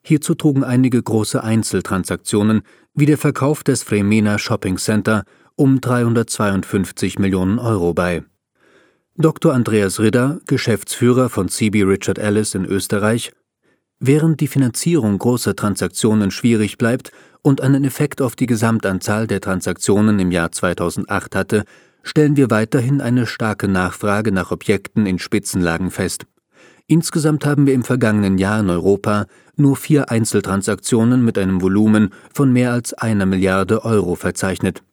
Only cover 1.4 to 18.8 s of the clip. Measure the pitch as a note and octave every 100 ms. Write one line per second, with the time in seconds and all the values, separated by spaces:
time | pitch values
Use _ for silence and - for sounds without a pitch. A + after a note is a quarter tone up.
1.4 | A2+ A2 G#2 F#2+ - F#2+ F2 F2+ - G#2+
2.4 | G#2 A2 - _ _ - C#3+ D3 D3+ -
3.4 | C3+ D3+ - B2+ - G#2 G2+ A2 G#2+ G#2
4.4 | - A2 G2 F#2 - G#2+ A2 G#2+ F#2+ _
5.4 | _ - C#3 C3+ B2 B2 A#2 A#2 A2+ -
6.4 | G#2 G2 - G#2 F#2 - G2 - G2 F#2+
7.4 | F#2 A2+ A#2+ G#2+ F2 E2 F2+ E2+ - _
8.4 | _ _ _ _ _ _ _ - D#3 -
9.4 | D#3+ C3 A2+ G#2+ G2 - G#2+ A#2+ C3 E3+
10.4 | - C3 - G#2 - - B2 B2 B2+ -
11.4 | F2+ - A2 G#2 F#2+ G2 - F#2+ G#2+ G#2
12.4 | G#2+ G2 F2+ F#2+ - G#2 G#2+ A#2 - _
13.4 | _ _ _ _ _ _ B2 D3+ E3 D3+
14.4 | D3 C#3 C3 - - E3+ A2 G2+ A#2 B2
15.4 | - G2 G#2+ G2 F#2 - A2+ A2 G2 -
16.4 | A#2+ A2+ G#2 - A#2 B2+ - - - _
17.4 | D#3 C3+ C3 C#3 C#3 - D3+ - C3+ -
18.4 | A#2+ A#2 A#2 A2+